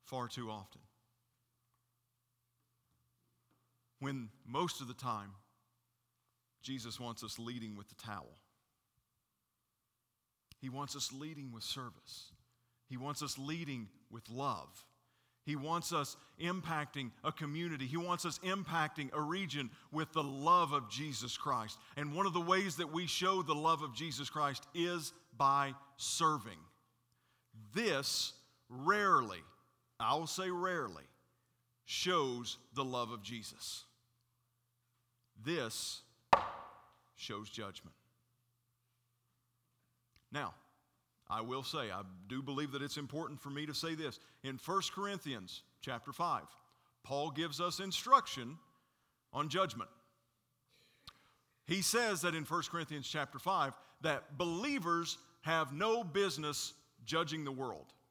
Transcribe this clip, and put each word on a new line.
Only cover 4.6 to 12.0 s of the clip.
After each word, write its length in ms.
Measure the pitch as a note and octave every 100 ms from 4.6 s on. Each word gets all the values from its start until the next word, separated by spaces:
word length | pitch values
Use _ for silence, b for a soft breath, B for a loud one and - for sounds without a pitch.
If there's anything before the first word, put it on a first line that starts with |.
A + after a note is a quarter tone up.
| F3 -
of 80 | B2
the 60 |
time, 380 | B2 B2+ G#2+ G2+ G2 _ _ _ _ _ _ _ _ _ _ _ _
Jesus 380 | - C3 A2+ A2
wants 240 | B2 A2+
us 140 | A2 -
leading 380 | A#2 B2 A2+ G#2
with 120 | G#2
the 80 | -
towel. 400 | A2+ G2+ B1+ C#2+ _ _ _ _ _ _ _ _ _ _ _ _ _ _ _ _ _ _ _ _ _ -
He 80 | C3+
wants 260 | C3 C#3+
us 180 | C#3+ -
leading 380 | C3 D3+ D3 C3+
with 140 | A2+
service. 680 | G#2 C#3 B2 -